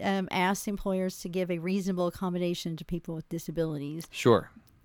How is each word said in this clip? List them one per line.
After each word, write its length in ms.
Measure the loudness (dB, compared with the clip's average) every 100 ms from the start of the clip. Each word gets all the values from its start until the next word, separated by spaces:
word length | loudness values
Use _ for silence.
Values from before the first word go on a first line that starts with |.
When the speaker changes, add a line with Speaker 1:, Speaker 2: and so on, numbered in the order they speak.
Speaker 1:
um, 280 | 0 0 0
asks 360 | 2 2 2 -2
employers 520 | -4 0 0 0 -4
to 80 | -4
give 200 | -2 0
a 60 | 0
reasonable 500 | 0 0 0 0 0
accommodation 680 | 0 -2 0 0 0 -4 -6
to 80 | -4
people 280 | -6 -4 -8
with 120 | -6
disabilities. 800 | -6 -4 -2 -2 -2 -6 -8 -10
Speaker 2:
Sure. 400 | 2 6 6 4 -16 -20 -20